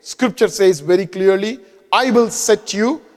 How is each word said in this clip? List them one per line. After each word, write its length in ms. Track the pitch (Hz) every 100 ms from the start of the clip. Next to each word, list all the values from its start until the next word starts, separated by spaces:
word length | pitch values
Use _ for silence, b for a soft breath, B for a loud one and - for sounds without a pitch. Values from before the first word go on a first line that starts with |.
Scripture 480 | - - 254 - 214
says 320 | - 190 170
very 260 | 147 180 196
clearly, 520 | 190 190 190 208 262 b b _
"I 200 | 202 262
will 200 | 233 226
set 440 | - 214 220 -
you 260 | 196 226 156 _